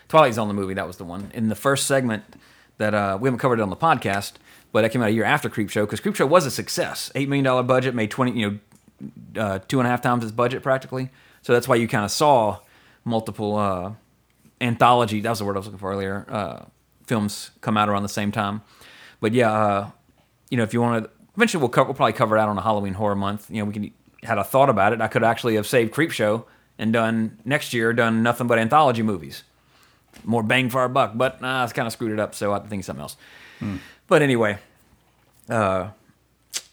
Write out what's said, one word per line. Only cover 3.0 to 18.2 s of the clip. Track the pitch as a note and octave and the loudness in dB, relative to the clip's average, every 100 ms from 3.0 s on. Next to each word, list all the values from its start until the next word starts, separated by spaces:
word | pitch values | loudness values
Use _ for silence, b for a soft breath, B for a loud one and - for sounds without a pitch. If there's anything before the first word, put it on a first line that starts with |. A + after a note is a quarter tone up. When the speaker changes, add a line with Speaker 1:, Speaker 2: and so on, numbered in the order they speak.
| G2+ G2 | 0 0
Speaker 1:
we | C3 | 0
haven't | B2 | 0
covered | C3+ A#2 | 0 0
it | |
on | G2+ | 0
the | F2+ | 0
podcast, | E3 C#3 A2 G2 G2+ - B B B | 0 2 0 -4 -4 -14 B B B
but | G#2+ | 0
that | A2 | 2
came | B2+ | 2
out | A2 | 0
a | |
year | A2+ | 2
after | G#2 D3 A2+ | 2 0 0
Creepshow, | - G2+ A2 G#2 | -4 -4 -2 -2
'cause | G#2+ | -2
Creepshow | G3+ G3+ C#3+ | -4 0 4
was | F3 D3 | 4 2
a | |
success. | - G#2+ - D#3 - - C3 | -4 -6 -4 -6 -6 -8 -4
Eight | C#3 | -2
million | C#3 C3+ | 0 2
dollar | B2+ | 2
budget, | B2 C3 B2+ B2 | 2 2 0 -2
made | G#2+ | -4
twenty, | - B2+ A#2 | -2 -2 0
you | G#2 G#2 _ _ _ - C#2 - A2+ - | -2 -4 _ _ _ -20 -18 -18 -14 -6
know, | |
uh, | A2 G2 - | -4 -4 -4
two | C#3 | -2
and | B2 | 0
a | |
half | B2 | 0
times | C3 B2 | 0 -2
its | A2+ | -2
budget | A2+ B2 B2+ | -2 -2 0
practically. | C#3 C3 - C3 C3 b b b | -2 -2 -2 -8 -8 b b b
So | - | 2
that's | B2 A#2+ | 2 4
why | A#2+ | 2
you | A#2 | 2
kinda | A#2 G2+ | 0 0
saw | - D3+ C3+ G#2+ G2 b b b b - | 2 4 4 4 -2 b b b b -4
multiple, | A2+ A2 G#2 G#2 G#2 | -4 -4 -6 -4 0
uh, | G2+ F#2 F#2 A2+ _ _ _ _ _ - | 0 -2 -6 -12 _ _ _ _ _ -6
anthology, | A#2+ A#2 A#2+ B2 A#2 G#2+ | -4 4 6 6 4 0
that | A2 | -2
was | A2 | -4
the | G2+ | -4
word | G2 | -6
I | |
was | G2+ | -8
looking | G2 | -10
for | F#2+ | -8
earlier, | G2 G2 G2 - | -6 -4 -6 -8
uh, | A2 F2+ A#1 G1+ _ _ _ - | -6 -6 -8 -18 _ _ _ -4
films | A#2 G#2 - - _ | -2 -2 -6 -14 _
come | - G#2+ | -2 0
out | G#2 | 2
around | G2+ | 0
the | G2+ | -2
same | - | -4